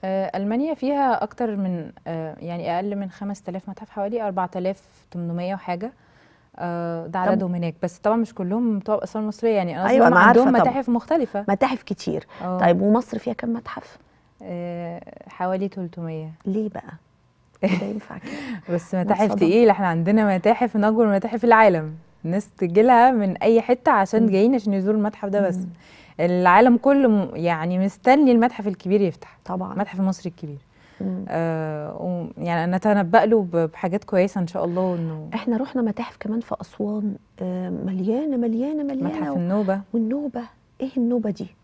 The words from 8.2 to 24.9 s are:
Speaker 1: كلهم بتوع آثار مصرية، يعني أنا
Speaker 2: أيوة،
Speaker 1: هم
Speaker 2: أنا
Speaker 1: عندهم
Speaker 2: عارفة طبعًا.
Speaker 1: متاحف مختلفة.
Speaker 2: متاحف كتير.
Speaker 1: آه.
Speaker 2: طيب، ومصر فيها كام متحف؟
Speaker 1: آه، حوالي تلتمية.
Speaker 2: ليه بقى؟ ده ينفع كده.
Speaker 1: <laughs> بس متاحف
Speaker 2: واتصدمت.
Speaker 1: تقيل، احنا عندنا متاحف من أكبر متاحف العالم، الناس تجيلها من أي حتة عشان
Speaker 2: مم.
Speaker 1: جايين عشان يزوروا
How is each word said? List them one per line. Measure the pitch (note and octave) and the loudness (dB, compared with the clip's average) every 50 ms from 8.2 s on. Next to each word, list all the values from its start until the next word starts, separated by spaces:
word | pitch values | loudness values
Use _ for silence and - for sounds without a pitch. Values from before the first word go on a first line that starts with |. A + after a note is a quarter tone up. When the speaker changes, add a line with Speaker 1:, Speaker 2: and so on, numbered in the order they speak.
| A3+ G#3+ - | -2 -4 -6
Speaker 1:
كلهم | - F#3+ F3 G3 A3+ B3 A#3 G#3+ G3 | -8 -6 -4 -2 -2 -2 -2 -2 -2
بتوع | F#3 - G#3+ G3+ - | -2 -2 -2 -2 -2
آثار | F#3 - A3 | -6 -6 -6
مصرية، | G#3+ G#3+ G#3 - - A3+ A3 | -6 -6 -6 -2 -2 0 0
يعني | G3+ F#3 F3 E3+ D3+ | 2 0 -2 -4 -4
أنا | F#3 G3 | 0 2
Speaker 2:
أيوة، | B3 C4 - - | 4 6 6 8
Speaker 1:
هم | - | 8
Speaker 2:
أنا | F3 | 8
Speaker 1:
عندهم | F#3 G#3+ A#3+ A#3 B3 | 8 10 8 8 6
Speaker 2:
عارفة | C4+ B3+ A#3 | 6 6 4
طبعًا. | |
Speaker 1:
متاحف | F3 C4 - C#4 B3+ - | 4 4 2 -2 -2 0
مختلفة. | A#3 A#3 - - D#4 E4+ C4+ A3 - G3+ G3+ G#3 | 0 -2 0 0 0 0 0 -2 -4 -6 -2 -2
Speaker 2:
متاحف | G3+ F#3+ - B3+ C4 A#3+ - | 0 2 2 0 0 -4 -6
كتير. | - G3 - - - D#3+ D#3 - _ - - | -8 -10 -8 -6 -6 -6 -6 -8 _ -16 -10
Speaker 1:
آه. | - F3+ F#3 F3+ | -8 -6 -2 2
Speaker 2:
طيب، | F3+ E3+ F3+ F3+ | 4 4 4 4
ومصر | F#3+ G3+ G#3+ A#3 B3+ - - A3 | 4 2 2 2 0 -2 -10 -8
فيها | - B3 A3+ | -6 -6 -8
كام | - - A#3 A#3 | -6 -6 -6 -6
متحف؟ | A#3 - - - - - - - - _ _ _ _ _ _ _ _ G#3 | -6 -8 -12 -14 -16 -16 -18 -20 -20 _ _ _ _ _ _ _ _ -14
Speaker 1:
آه، | F#3+ F3+ F3 F3 F3 F3 E3+ F3 E3+ E3+ E3+ - - - - - - | -12 -10 -8 -8 -8 -8 -8 -8 -10 -10 -12 -14 -18 -20 -20 -20 -20
حوالي | - - F#3 F#3 F#3 F#3+ G3 G3 | -10 -6 -4 -2 -2 -2 -4 -4
تلتمية. | G3 G3 F#3 E3+ E3+ - E3+ E3 D#3+ D#3 D#3 D#3 D#3+ _ _ | -6 -8 -10 -10 -8 -10 -8 -8 -8 -8 -10 -12 -14 _ _
Speaker 2:
ليه | G3+ F#3+ G#3+ A3 G#3+ | -4 -4 -2 -4 -4
بقى؟ | - - - - - - _ _ _ _ _ _ _ _ _ _ _ _ - | -6 -10 -16 -16 -20 -20 _ _ _ _ _ _ _ _ _ _ _ _ -2
ده | G3 F#3 F3+ G3 | -2 0 -2 -4
ينفع | G3+ G#3 G#3+ - - - F#3 | -6 -8 -10 -12 -14 -18 -16
كده. | F#3+ C#4+ D4 D4 C#4+ C4 A#3+ F#3+ - - | -14 -14 -14 -12 -12 -12 -12 -12 -8 -4
Speaker 1:
<laughs> | F3 | -4
بس | F3 E3+ - - | -4 -4 -4 -4
متاحف | F#3 F3+ G3+ G#3 F3+ | -4 0 0 2 2
Speaker 2:
واتصدمت. | G#3+ G#3 G#3 G3+ | 2 2 2 2
Speaker 1:
تقيل، | F#3 E3 F#3 A3+ A#3+ A3 | 2 4 6 6 6 6
احنا | G3 - G3+ F3+ | 6 4 2 0
عندنا | E3 E3 E3 F3+ G#3 A3 G#3+ G3+ F#3+ | 0 0 2 4 4 4 4 4 2
متاحف | F#3 - G#3 A#3 - B3 A3+ - | 2 4 2 2 2 0 0 0
من | A3 G3+ | 2 2
أكبر | G#3+ A3 A3 A#3 G#3+ G3+ | 2 4 4 4 4 4
متاحف | G3 F#3+ A3+ - A3+ G#3+ | 2 0 -2 -6 0 4
العالم، | A#3 A3+ A3 A3 G#3 F#3 E3 D#3 D#3 D#3 D#3+ - _ _ _ - | 6 6 8 8 6 4 2 -2 -6 -12 -14 -18 _ _ _ -6
الناس | D#3+ F3 G3+ G#3 - _ - | -4 -4 -4 -6 -8 _ -6
تجيلها | F#3+ F3 E3+ G3 A3 B3 B3+ A#3 A#3+ B3+ | -4 0 2 4 6 6 6 6 6 6
من | C4 A3+ G#3 F#3+ F3 - | 4 2 0 -2 -2 0
أي | - G#3 A3+ A3+ | 2 4 4 4
حتة | A3 - B3 B3 - E4 | 4 2 -2 0 2 2
عشان | C#4 G#3+ G3 F#3+ - A3 A#3 | 4 4 2 2 2 2 2
Speaker 2:
مم. | A3 | 4
Speaker 1:
جايين | F#3+ F#3+ G#3 A#3 C4+ | 4 4 4 4 2
عشان | B3 G3+ G#3+ G3 | 2 0 0 -2
يزوروا | G3 F#3 G3 | 0 0 0